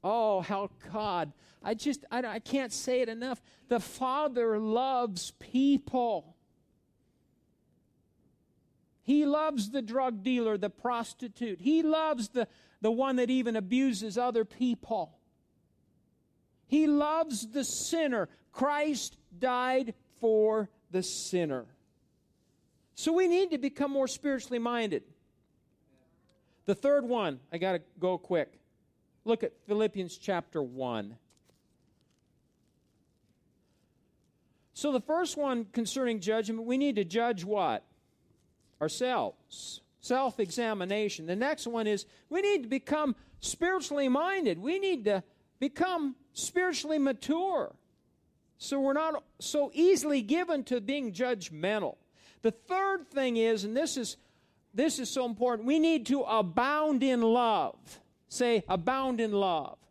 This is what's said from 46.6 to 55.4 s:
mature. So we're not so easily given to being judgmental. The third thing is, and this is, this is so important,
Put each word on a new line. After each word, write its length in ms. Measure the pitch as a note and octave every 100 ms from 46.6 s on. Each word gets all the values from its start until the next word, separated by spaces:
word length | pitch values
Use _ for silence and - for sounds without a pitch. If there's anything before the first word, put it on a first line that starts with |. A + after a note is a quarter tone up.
| F#4 D4 D4 D#4
mature. 760 | C#4 B3 - E4 F#4+ D#4+ E3+ - _ _ _ _ _ _ _ _
So 240 | - C#4
we're 100 | C4+
not 320 | C#4+ D#4+ D#4 _ _
so 320 | - D4 C#4+
easily 480 | C4+ F4 F4 D4 C#4+
given 440 | G#3 D#4+ F4 D4+ -
to 160 | B3
being 320 | G3+ C#4+ B3
judgmental. 840 | F3 B3 A3+ E3+ D#3 F3+ G#3+ E3 - _ _ - _
The 100 | A3+
third 600 | A3 - F#4 G4 F#4+ C#4+
thing 240 | C#4 C4 A#3
is, 300 | A3+ A3 G3+
and 100 | A#3
this 220 | D#4+ -
is, 180 | A3+ - _ _ _ _ _
this 240 | G3+ D4+ -
is 120 | A#3+
so 160 | C4 B3
important, 420 | G#3